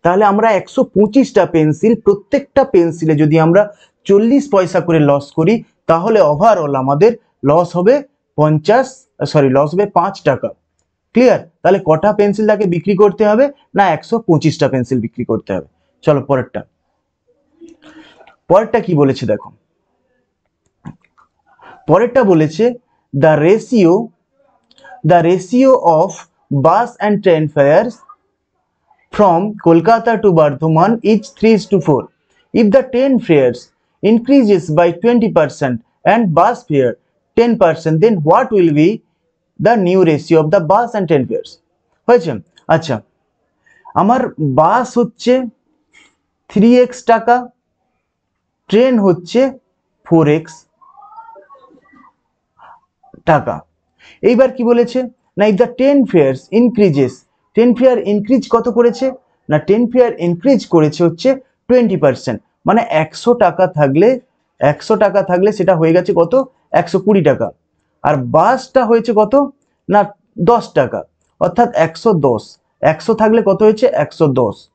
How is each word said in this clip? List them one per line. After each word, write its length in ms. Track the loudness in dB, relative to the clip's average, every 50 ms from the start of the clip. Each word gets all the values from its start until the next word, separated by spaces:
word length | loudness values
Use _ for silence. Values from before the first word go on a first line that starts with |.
| 0
তাহলে 200 | 0 0 2 2 2
আমরা 160 | 2 2 0 0 0 -2
একশো 220 | -4 -6 -4 -4 -4 -2 _
পঁচিশটা 500 | 0 0 2 2 0 0 2 0 0 0 2 0
পেন্সিল, 380 | 0 0 0 0 0 0 -2 -2 0 _
প্রত্যেকটা 580 | -2 -2 -2 -4 _ -4 -4 -4 _ _ -2 -2 2
পেন্সিলে 420 | 2 2 2 0 -2 -4 -2 -2 0 0
যদি 140 | 0 2 2 2 2
আমরা 160 | 4 4 2 2 0 -6 _ _ _ _ _ _
চল্লিশ 380 | 2 2 2 4 2 0 0 0 0 -2
পয়সা 260 | -2 -2 0 -4 -4 -2
করে 140 | 0 0 0 2 2
লস 160 | 0 -2 -4 -6 _ -2
করি, 160 | 0 0 0 -2 -4 _ _ _ _ -2
তাহলে 280 | -2 -2 0 0 2 2 2 2
overall 400 | 0 2 2 2 2 2 -2 -4 -4 -4
আমাদের 300 | -2 -2 0 2 2 2 0 -2 _ _ _ _ -2 0
loss 180 | 0 0 0 -2 -4 -2
হবে 160 | 0 2 0 0 -2 _ _ _ _ _ _ -2
পঞ্চাশ, 480 | 0 0 0 0 0 0 0 0 0 -2 -10 -20 _ _ _ _ -8 -2
sorry, 160 | 0 0 2 2 2
loss 120 | 0 0 0 -2
হবে 120 | -4 -4 -2 _ -2
পাঁচ 160 | -2 -2 -6 -4 _ -4
টাকা। 200 | -4 -4 -6 -10 -10 _ _ _ _ _ _ _ _ _ _ _ _
Clear? 260 | 2 4 4 2 0 -2 _ _ _
তাহলে 160 | 0 0 0 0 0 0
কটা 220 | 0 0 0 -2 0 0
পেন্সিল 260 | 0 -2 0 -2 0 0
তাকে 160 | 0 0 -2 -4 -4
বিক্রি 200 | -4 -2 -4 2 2
করতে 200 | 2 2 2 0 0 0
হবে? 140 | 2 2 0 -2 -2 _ _ _ -2
না, 80 | 0 0 0 0
একশো 200 | -4 -4 -6 -6 -6 -2 0
পঁচিশটা 380 | -2 0 0 -2 -2 0 -2 -2
পেন্সিল 260 | -2 -4 -4 -4 -4 -4 -4
বিক্রি 200 | -8 _ -10 -6 -6
করতে 200 | -6 -6 -4 -8 -8
হবে। 120 | -8 -8 _ _ _ _ _ _ _ -2
চলো 160 | 0 0 0 0 -2
পরেরটা, 320 | -4 -4 -4 -8 -12 -16 -16 _ _ _ _ _ _ _ _ _ _ _ _ _ _ _ _ _ _ _ -20 -20 _ _ _ -20 -20 -20 -20 _ _ _ _ _ _ _ _ 0
পরেরটা 280 | 0 0 0 0 -4 -4 -2
কি 60 | -2 0 0
বলেছে 240 | 0 0 0 -4 -4 -6
দেখো। 160 | -6 -6 -6 -18 _ _ _ _ _ _ _ _ _ _ _ _ _ _ _ _ _ _ _ _ _ _ _ _ _ _ _ -20 -20 _ _ _ _ _ _ _ _ _ _ _ _ _ -20 -20 -20 -14 _ 0
পরেরটা 340 | 0 0 0 0 0 0 2 2
বলেছে, 320 | 2 2 0 -2 -2 -2 -2 -2 -2 -6 _ _ _ _ _ _ -4
the 180 | 0 2 2 2 2 2
ratio, 460 | 2 2 0 0 -2 0 2 4 4 2 0 -2 -6 _ _ _ _ _ _ _ _ _ _ _ _ _ _ _ -20 -20 -6 0 2
the 80 | 2 2 2 2
ratio 420 | -2 -2 -4 -4 0 2 2 2 2 2 2 0 2 2
of 120 | 0 -2 -6 -14 -20 _ _ _ _ _
bus 400 | -4 0 0 2 2 0 -2 -4 -6 _ -2
and 100 | -2 -2 0 2
train 200 | 0 0 2 0 -4
fares 460 | -2 0 2 2 2 2 0 -2 -10 _ _ _ -20 _ _ _ _ _ _ _ _ _ _ _ _ _ _ _ _ _ _ _ -2
from 380 | 0 2 2 2 0 -2 -6 -10 -4 0
Kolkata 500 | 2 2 2 4 2 0 0 0 -2 -4 0
to 60 | 0 2 2 2
Bardhaman 540 | 2 0 0 -2 -2 0 0 2 2 0 0 -2
is 260 | 0 0 0 0 -2 -8 _ _
three 160 | 2 2 2 2
is 60 | 0
to 140 | -2 -4 -2
four. 220 | 0 0 -2 -2 -2 -10 _ _ _ _ _ _ _ _ -2
If 120 | 0 2 2 2
the 80 | 2 0 0
train 260 | -2 -2 0 0 0 -2 0
fares 340 | 0 2 2 2 0 -2 -6 -16 _ _ _ _ _ _ _
increases 600 | 0 0 0 0 2 2 2 2 4 2 0 0 0 -2 0 2
by 100 | 2 0 0 -2
twenty 280 | -2 0 0 0 0 0 0 0
percent 380 | 0 -2 -4 -6 -6 -4 -4 -6 _ _ _ _ _ 0
and 220 | 0 0 0 0 0
bus 220 | 0 0 0 -2 -6 _ _
fare 260 | -2 0 0 0 -4 _ _ _ _ _ _ _ _
ten 140 | 0 0 0 2 2
percent, 340 | 0 0 0 -2 -4 -2 0 2
then 120 | 2 0 0 0 0 2
what 180 | 2 2 0 0 0
will 160 | 0 0 2 2 2
be 80 | 0 0 0 -4 _ _ _ _ _ _ _ _ _ _ _ -2
the 140 | 0 0 2
new 240 | 2 0 0 2 2 2
ratio 320 | 2 0 -2 -2 0 0 0
of 80 | 2 2 0
the 60 | -2
bus 280 | 0 0 0 0 0 -4 -6
and 80 | -6 -2 -2
train 160 | -2 -2 -2 -4
fares? 200 | -8 -10 -10 -12 -20 _ _ _ _ _ _ _ _ _ _ 0
হয়েছে? 240 | 2 2 2 -4 -10 -10 -12 _ _ _ _ -2 -2
আচ্ছা, 220 | -2 -2 -6 -8 -8 _ _ _ _ _ _ _ _ _ _ _ _ _ _ _ _ _ -8 -4 -2
আমার 200 | 0 0 0 -2 -2 -6 -6 -6 -6 -2 0 0
বাস 280 | 0 2 0 -2 -4 -4 -2 -4
হচ্ছে 340 | -4 -4 _ _ -2 -2 -2 -2 -2 -8 _ _ _ _ _ _ _ _ _ _ _ _ _ _ _ _ _ _ _ -6
থ্রি 200 | -2 2 2 4 4 4 2
এক্স 140 | 0 -4 -10 0 0
টাকা, 240 | 0 0 2 0 -2 -2 -2 -10 _ _ _ _ _ _ _ _ _ _ _ _ _ _ _ _ _ _ _ _ _ _ _ -2
ট্রেন 240 | 0 2 2 2 0 0 2
হচ্ছে 340 | 0 0 -2 -6 -4 -2 -2 -2 -2 -4 -10 _ _ _ _ _ _ _ _ _
ফোর 200 | 0 2 2 2 2 0 -2
এক্স 160 | -4 -10 -20 -20 _ _ _ _ -20 _ _ -20 -20 -20 -20 -20 -20 -20 -20 -20 _ _ -20 -20 _ _ _ _ _ _ _ -20 -20 _ _ _ _ _ _ _ _ _ _ _ -20 -20 -20 _ _ _ _ _ _ _ -20 -10 _ 0
টাকা। 240 | 0 0 0 -6 -10 -12 -14 _ _ _ _ _ _ _ _ -20 _ _
এইবার 260 | -2 0 2 2 2 0 0
কি 60 | -4 -2 0
বলেছে? 280 | 0 0 0 -2 -2 -6 -6 -6 _ _ _ _ _ -2
না, 60 | 0 0
if 60 | 2 0
the 60 | -2 -2 -2 -2
train 200 | 0 2 2 2 0 2
fares 280 | 2 2 2 2 -2 -6 -10 _ 0 0
increases, 540 | 0 0 2 0 0 2 2 0 -2 -2 -4 -12 _ _ _ _ _ _ _
ট্রেন 160 | 0 2 2 2 2
pair 200 | 2 2 2 0 -2 -2
increase 300 | -4 -4 -2 -2 -2 -2 0 -2 -4
কত 120 | -2 -2 -2 -2
করেছে? 300 | 0 0 0 0 -2 -6 -6 -6 -10 _ _ _ _ _ -4
না, 60 | -4 -2 0
ট্রেন 160 | 0 0 0 0 0
pair 200 | 2 0 0 0 0 -4 -4
increase 340 | -4 -4 -2 0 0 0 0 0 0 0
করেছে 260 | 2 2 0 0 -2 -2
হচ্ছে 220 | -2 -2 -2 -2 -2 -2 -2 _ _ _ _ _ 0
টোয়েন্টি 300 | 0 2 2 0 -2 0 0
পার্সেন্ট, 340 | 0 -2 -2 -8 -8 -8 -8 _ _ _ _ _ -2
মানে 120 | -2 -2 -2 -2 -2 -4
একশো 280 | -4 -4 -10 -6 -2 -2 0 2 0
টাকা 200 | -2 0 0 -4 -2 0 -2
থাকলে, 300 | -2 0 2 2 2 2 0 -2 _ _ _ _ _ _ _ _
একশো 340 | -2 -2 -2 -4 -4 -4 -2 0 0
টাকা 160 | 0 0 -2 -2 0
থাকলে 200 | -2 0 0 -2 -2 -2
সেটা 160 | -2 -2 0 0
হয়ে 140 | 0 0 0
গেছে 160 | 0 0 0 0 0
কত? 140 | 0 0 0 -2 -2 -4 _ _ _ _ -2 -2
একশো 180 | -2 -2 -4 -2 0
কুড়ি 180 | 0 0 2 2 0
টাকা। 180 | -2 -2 -4 -10 -10 _ _ _ _ _ _ _ _ _ -4 -4
আর 60 | -2 -2 -4 -2 0
বাসটা 460 | 0 2 2 0 -2 -6 -2 _ -2 0 2
হয়েছে 220 | 0 0 0 -2 0 0
কত? 140 | 0 2 0 0 0 -2 _ _ _ _ _ _ _ 0
না, 120 | 0 0 0 0 -6 _ _ _ _ -4 0 0
দশ 140 | 0 0 -2 -4 _ -2
টাকা, 220 | -2 -2 -6 -10 -12 _ _ _ _ _ _ _
অর্থাৎ 280 | -4 -4 0 0 -2 0 0 -2 -2
একশো 240 | -2 -4 -4 -2 -2 0 0 0
দশ। 160 | -2 -2 -2 -6 -14 -20 _ _ _ _ _ -2 -2
একশো 200 | -2 -2 -4 -4 -2 0
থাকলে 200 | 0 0 2 0 0 0
কত 120 | 0 2 2
হয়েছে? 200 | 0 2 2 -2 -2 -2 -2 -6
একশো 220 | -6 -2 -2 -2 0 0 0
দশ। 160 | -2 -2 -4 -10 -20 _